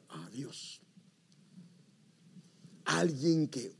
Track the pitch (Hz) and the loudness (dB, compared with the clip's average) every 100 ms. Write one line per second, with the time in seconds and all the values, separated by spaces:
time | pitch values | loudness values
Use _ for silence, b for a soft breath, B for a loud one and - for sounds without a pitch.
0 | - 160 165 113 139 - - - - - | -12 -14 -12 -10 -10 -12 -14 -16 -20 -20
1 | - _ _ - - - - - - _ | -20 _ _ -20 -20 -20 -20 -20 -20 _
2 | _ _ - - - - - - - 156 | _ _ -20 -20 -20 -20 -20 -8 0 4
3 | 175 143 156 160 147 131 - - | 4 4 4 6 4 0 -8 -6